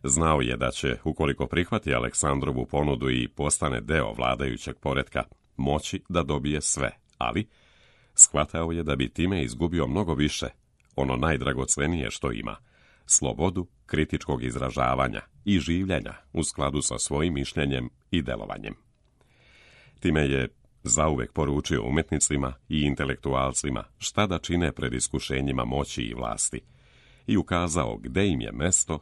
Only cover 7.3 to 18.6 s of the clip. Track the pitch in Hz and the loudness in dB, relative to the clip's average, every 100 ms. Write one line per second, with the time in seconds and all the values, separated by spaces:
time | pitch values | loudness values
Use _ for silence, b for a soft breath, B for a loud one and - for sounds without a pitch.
7.3 | 71 110 b b b b b b - - | -2 -6 b b b b b b 6 6
8.3 | 76 76 82 82 82 76 69 62 - 85 | 6 0 0 -2 -2 0 0 0 0 0
9.3 | 95 65 60 85 85 65 80 90 69 73 | 2 -2 0 0 2 0 0 0 2 2
10.3 | - 60 - _ _ _ - 67 64 78 | 2 -6 -8 _ _ _ -2 0 2 2
11.3 | 71 64 65 64 - 73 85 58 - 69 | 0 0 -2 -2 0 0 0 -4 -4 -4
12.3 | 55 55 52 b b b b b - 69 | -4 -8 -10 b b b b b 2 2
13.3 | 55 87 90 87 _ - 76 78 76 - | 2 0 0 -6 _ -2 0 2 0 -2
14.3 | 67 62 60 64 64 62 65 65 52 - | -2 -2 -2 -4 0 2 2 0 -2 -12
15.3 | - 101 95 82 85 95 76 64 - _ | -6 2 2 4 0 2 -2 -4 -14 _
16.3 | 82 78 - 69 71 - 60 - 71 85 | -2 -2 0 0 0 -2 -4 -2 0 0
17.3 | 71 69 - 71 67 62 _ _ 85 64 | 0 -2 -2 0 0 -4 _ _ -2 -2
18.3 | 58 50 50 | -6 -6 -10